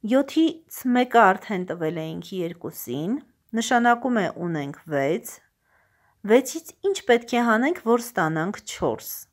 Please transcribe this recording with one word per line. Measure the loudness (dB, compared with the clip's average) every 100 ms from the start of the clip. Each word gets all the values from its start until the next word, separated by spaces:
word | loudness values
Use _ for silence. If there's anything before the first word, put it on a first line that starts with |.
Յոթից | 2 0 2 2 0 0 _ -8 0
մեկը | 0 4 6
արդեն | 6 6 -2 -6 -4
տվել | -4 -4 -4
էինք | -8 -10 -10
երկուսին, | -6 -8 -8 -12 -12 -10 -6 -4 -6 -8 _ _
նշանակում | -6 0 2 4 2 2 0
է | -2 -4
ունենք | -6 -4 -6 -10
վեց, | -6 -2 0 -2 -6 -20 _ _ _ _ _ _ _ _ 4
վեցից | 4 4 -10 -14 -6
ինչ | -4 -4
պետք | 2 0 2
է | -2
հանենք, | 2 2 0 -2
որ | 0 0
ստանանք | 0 -2 -2 0 -4 -6
չորս։ | -12 -4 -4 -4 -8 -16 -16